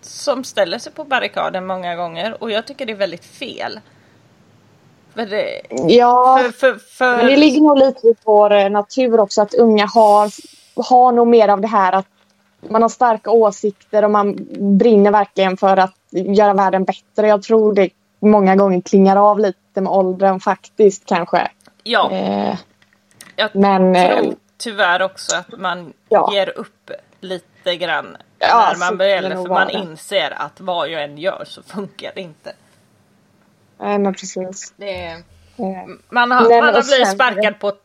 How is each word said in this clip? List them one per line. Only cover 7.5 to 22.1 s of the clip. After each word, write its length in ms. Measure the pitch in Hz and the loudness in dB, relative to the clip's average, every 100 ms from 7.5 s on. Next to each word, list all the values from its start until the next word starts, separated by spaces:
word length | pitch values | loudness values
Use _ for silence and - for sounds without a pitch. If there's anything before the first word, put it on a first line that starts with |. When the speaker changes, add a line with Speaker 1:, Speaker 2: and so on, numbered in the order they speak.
| 269 | 4
Speaker 2:
nog 160 | 302 277 | 4 4
lite 300 | 262 254 226 | 2 2 0
i 80 | 226 | 0
vår, 280 | 220 208 208 | 2 4 4
eh, 160 | 202 196 | 4 2
natur 500 | 208 202 - 254 226 | -2 -4 -2 0 2
också, 220 | 202 - | 0 0
att 120 | 208 | -2
unga 320 | - 233 214 202 | 2 2 2 2
har, 440 | 233 214 208 208 - - _ _ - 240 | 2 4 4 2 -4 -20 _ _ -12 2
har 220 | 254 254 | 4 4
nog 160 | 240 233 | 4 4
mer 200 | 233 208 | 4 4
av 140 | 202 | 2
det 60 | 214 | 0
här 240 | 214 185 | 0 0
att 120 | 190 190 _ _ _ _ _ - | 0 -4 _ _ _ _ _ -6
man 120 | 220 | 0
har 80 | 226 | 0
starka 420 | - 247 220 - | 0 0 0 0
åsikter 720 | 226 214 202 214 202 _ 214 | 2 2 0 -6 -8 _ -2
och 80 | 208 | 0
man 260 | 208 202 - - - 202 196 | 0 -2 -6 -12 -6 0 2
brinner 340 | 240 208 202 | 4 4 4
verkligen 460 | 202 202 - 190 185 | 2 0 -2 -2 0
för 200 | 196 190 | 0 2
att 180 | 185 _ _ | 0 _ _
göra 420 | 175 190 196 208 | -8 -2 2 4
världen 300 | 196 190 190 | 2 0 0
bättre. 440 | 185 208 _ - 214 | -4 -6 _ -2 0
Jag 160 | 208 | 0
tror 300 | 202 226 214 | 2 2 2
det 160 | 202 185 _ _ _ | 2 0 _ _ _
många 360 | 208 214 190 190 | 2 4 4 2
gånger 260 | 196 180 | 2 0
klingar 340 | 180 196 196 196 208 | 0 2 4 4 4
av 80 | 208 | 4
lite 420 | 208 - _ - | -2 -4 _ -8
med 100 | 190 | -2
åldern 480 | 185 190 185 196 190 | 0 -2 0 -2 0
faktiskt, 680 | 208 190 - - 208 - - | -4 -6 -8 2 2 2 -6
kanske. 460 | 180 170 175 - _ _ _ | -6 -2 -4 -4 _ _ _
Speaker 1:
Ja. 280 | 220 226 170 | -4 -2 -2